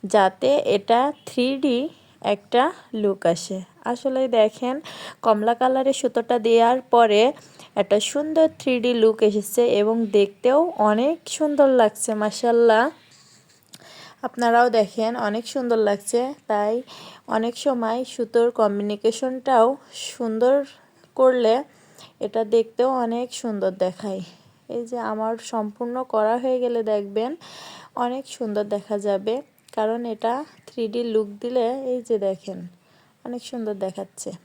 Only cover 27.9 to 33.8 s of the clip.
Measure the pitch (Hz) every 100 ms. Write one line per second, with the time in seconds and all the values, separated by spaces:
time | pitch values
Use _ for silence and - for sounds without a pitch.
27.9 | - 240 254 269 - 233 208 208 208 196
28.9 | 208 202 196 208 240 285 _ _ - 214
29.9 | 233 240 220 226 247 311 - - - 220
30.9 | 226 240 220 208 202 240 254 233 262 262
31.9 | 247 233 220 196 190 - 180 175 _ _
32.9 | _ _ _ 247 247 - 247 220 202